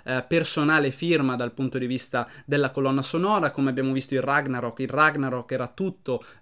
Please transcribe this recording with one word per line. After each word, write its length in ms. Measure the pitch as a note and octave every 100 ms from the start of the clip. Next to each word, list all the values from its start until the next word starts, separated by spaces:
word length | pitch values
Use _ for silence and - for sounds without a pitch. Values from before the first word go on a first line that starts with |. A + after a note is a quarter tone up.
eh, 220 | - B2+ -
personale 640 | E3 D#3+ - D3 D#3 C#3
firma 460 | C3 E3+ D#3+ C3+ B2
dal 160 | A#2+
punto 260 | B2+ C3 C3
di 80 | B2
vista 420 | B2+ - B2+ A#2+ -
della 280 | - C#3+ C3+
colonna 320 | C#3+ C3+ C3+
sonora, 480 | C#3 E3 F#3+ G#3 D3+
come 180 | - C3+
abbiamo 240 | B2+ C3+
visto 220 | C3+ - C3+
in 60 |
Ragnarok. 580 | B2+ C#3+ C#3 B2 A#2+ -
In 80 | C3
Ragnarok 640 | C3+ D#3 D3 C3+ B2 A#2
era 160 | B2+ B2
tutto, 560 | - F#3+ F#3 - A#2+ - -